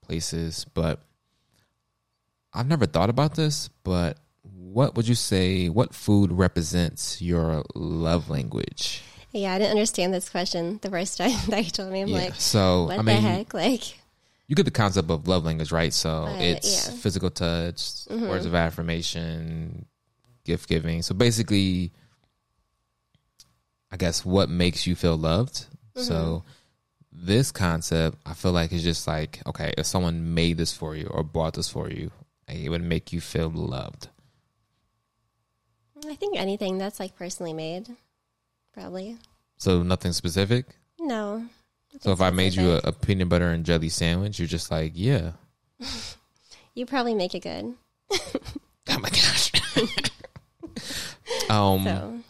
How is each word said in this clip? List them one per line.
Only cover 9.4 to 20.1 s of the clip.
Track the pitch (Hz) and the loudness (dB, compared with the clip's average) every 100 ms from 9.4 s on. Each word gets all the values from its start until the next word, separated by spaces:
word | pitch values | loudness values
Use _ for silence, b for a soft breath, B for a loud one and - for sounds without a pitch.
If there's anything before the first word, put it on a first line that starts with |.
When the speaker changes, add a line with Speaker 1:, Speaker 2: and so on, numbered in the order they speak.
| 196 | -2
Speaker 2:
I | 190 | 0
didn't | 208 | 2
understand | 208 220 - 180 | 2 2 2 0
this | 185 - | 0 -2
question | 180 180 180 170 214 | -4 -2 -2 -2 -4
the | 196 | -4
first | 180 185 - | -4 -4 0
time | 240 220 | 0 0
<laughs> | - | 0
that | 208 | -2
you | 175 | -2
told | - 190 | -4 -4
me. | 190 | -4
I'm | 202 | 0
Speaker 1:
Yeah, | 190 | 0
Speaker 2:
like, | 185 - | -2 -2
Speaker 1:
so, | - 113 92 90 | 2 4 6 4
Speaker 2:
"What | 82 | 2
Speaker 1:
I | 92 | 2
Speaker 2:
the | |
Speaker 1:
mean, | 110 107 | 4 4
Speaker 2:
heck?" | 107 92 - | 4 2 -2
Like, | 190 190 254 - - _ _ _ _ - | 0 2 0 -4 -14 _ _ _ _ 0
Speaker 1:
you | 147 | 2
get | |
the | 147 | 4
concept | - 101 92 82 | 4 4 4 2
of | 80 85 | 0 2
love | 92 | 2
language, | 80 80 78 | 2 -2 0
right? | 82 82 | 2 2
So | - 80 80 78 | 2 0 -2 -4
Speaker 2:
But, | 76 | 0
Speaker 1:
it's | 87 85 - - - | 2 2 0 0 -2
Speaker 2:
yeah. | |
Speaker 1:
physical | - 107 90 90 | -4 -2 0 -2
touch, | - 87 85 85 - - - - | 0 0 0 -2 -4 -8 -8 -8
Speaker 2:
Mm-hmm. | 226 107 | -4 -2
Speaker 1:
words | 92 87 | -2 0
of | |
affirmation, | 85 82 85 82 82 82 85 82 82 82 80 82 - - _ _ | 2 0 -2 -4 -4 -4 -4 -6 -6 -6 -6 -8 -10 -16 _ _